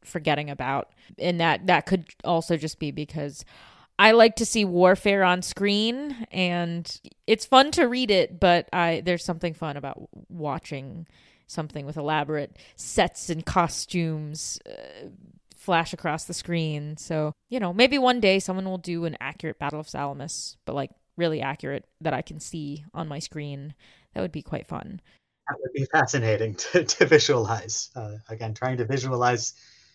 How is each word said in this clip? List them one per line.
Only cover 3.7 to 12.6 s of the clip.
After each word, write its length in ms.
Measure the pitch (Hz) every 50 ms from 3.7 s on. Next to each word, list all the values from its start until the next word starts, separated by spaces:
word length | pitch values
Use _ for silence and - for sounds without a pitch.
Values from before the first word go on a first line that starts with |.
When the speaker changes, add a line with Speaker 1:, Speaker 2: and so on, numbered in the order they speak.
| - - _ _ _ -
Speaker 1:
I 140 | 277 220 220
like 240 | 233 220 233 220
to 100 | - 233
see 180 | - - 226 208
warfare 580 | 190 175 175 180 180 190 190 - 208 196 196 190
on 200 | 180 180 185 175
screen, 840 | - - - 196 202 202 208 214 226 233 262 294 294 269 233 226 -
and 720 | - 190 185 180 175 175 175 170 170 170 165 - - - - - - _ _
it's 180 | - 220 220 -
fun 280 | - - 269 269 294 302
to 140 | 339 330
read 240 | 240 240 254 254 214
it, 300 | 202 185 160 - 185 165
but 300 | - 180 175 175 - - -
I, 300 | 180 175 170 165 156 -
there's 200 | 180 175 170 -
something 280 | - 170 160 - 175 156
fun 240 | - 170 156 143
about 200 | 147 139 139 -
w-, 120 | - - - - - - -
watching 760 | 180 175 151 147 135 - - - 151 139 135 139 - 170 165 - _ _ _ _ _ _ _
something 380 | - - - 156 151 - 151 139
with 140 | 139 151 160
elaborate 580 | 143 147 156 156 147 139 156 147 143 - - -